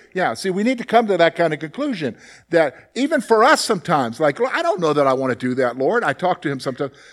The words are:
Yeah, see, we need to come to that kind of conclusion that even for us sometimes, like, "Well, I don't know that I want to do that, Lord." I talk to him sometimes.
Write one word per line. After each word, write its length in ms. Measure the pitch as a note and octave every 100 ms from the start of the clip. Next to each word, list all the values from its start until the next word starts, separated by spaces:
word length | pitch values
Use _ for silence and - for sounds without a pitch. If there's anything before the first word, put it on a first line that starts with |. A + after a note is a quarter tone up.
| _
Yeah, 200 | F#3 D#3
see, 160 | - F#3+
we 140 | F3+
need 140 | A3 B3+
to 60 |
come 220 | - A3+ A3
to 100 | F#3
that 200 | E3 D#3+
kind 180 | E3
of 60 | D3+
conclusion 580 | D#3 F#3+ D4 G3 C3+ G2+ - - _
that 420 | E3+ D3 - - -
even 240 | D4 D#4
for 240 | - A3
us 200 | B3+ D4+
sometimes, 540 | - G3 - D#3 A#2+ A#2
like, 220 | D3+ -
"Well, 100 | B3
I 100 | -
don't 180 | E4+ G3+
know 120 | D#3+
that 140 | D3 C#3
I 60 |
want 180 | C3 C3
to 60 | A#2
do 180 | B2+
that, 240 | B2+ B2 B2
Lord." 240 | C#3 A#3
I 100 | F3
talk 300 | C3+ F3+ F#3
to 80 | D3+
him 80 | C#3
sometimes. 380 | C#3 B2 C#3 - -